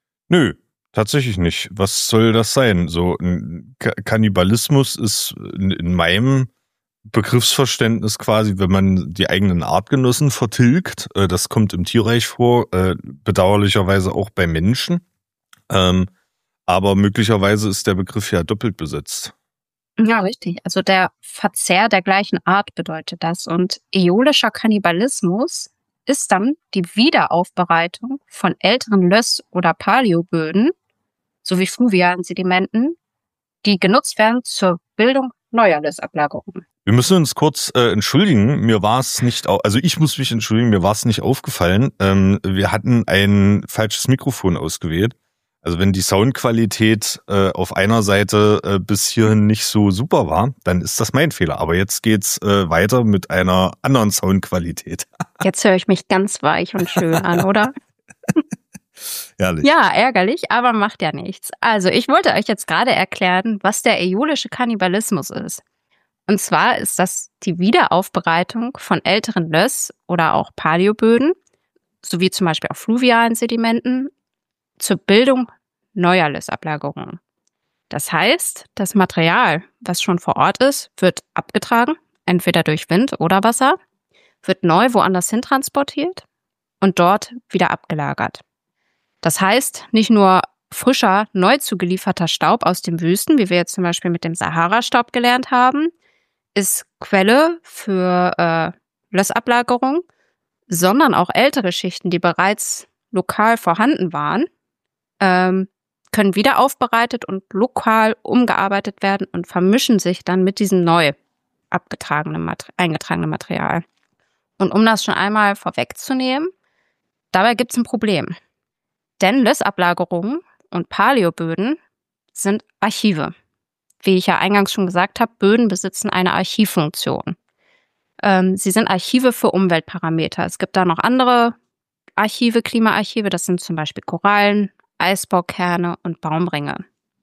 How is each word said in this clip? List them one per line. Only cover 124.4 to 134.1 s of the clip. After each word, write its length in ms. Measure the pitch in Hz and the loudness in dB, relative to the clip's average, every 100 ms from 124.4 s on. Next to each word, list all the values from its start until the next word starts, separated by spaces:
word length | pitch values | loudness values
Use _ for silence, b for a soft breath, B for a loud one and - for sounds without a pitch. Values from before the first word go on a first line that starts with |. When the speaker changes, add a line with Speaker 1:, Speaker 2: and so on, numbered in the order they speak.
| 190 202 196 | 2 2 0
Speaker 2:
schon 140 | - 180 | -2 -2
gesagt 320 | 180 190 - | 0 -2 -2
habe, 120 | 233 - | -4 0
Böden 280 | 202 226 226 | 2 2 2
besitzen 420 | 190 190 - 208 | -2 -6 -8 -4
eine 240 | 180 185 | -2 0
Archivfunktion. 1040 | - 185 - 208 - 151 - - - - 175 _ _ _ _ _ _ _ - | 0 -2 0 0 0 -2 -4 -4 -4 -6 -12 _ _ _ _ _ _ _ -2
Ähm, 340 | 208 190 185 190 | 2 4 2 0
sie 140 | 190 | 0
sind 160 | - - | 0 0
Archive 440 | 185 - 254 254 | -2 0 0 2
für 200 | - - | 2 0
Umweltparameter. 920 | - 190 160 - 180 165 160 156 - 170 | 2 2 0 -2 -8 -4 -2 -2 -4 -6
Es 120 | - | -6
gibt 180 | - 190 | -4 0
da 80 | |
noch 140 | 180 165 | 0 0
andere 580 | - 254 247 247 233 - _ _ _ _ _ - | 0 2 4 4 2 -2 _ _ _ _ _ -4
Archive, 460 | 208 - 233 233 | -2 0 0 0
Klimaarchive, 680 | - 233 220 196 202 226 202 | 0 0 2 0 -2 -4 -4
das 160 | 175 - | -4 -2
sind 160 | 180 | -4
zum 140 | - 165 | -4 -6
Beispiel 280 | 156 - | -6 -10
Korallen, 640 | - | -10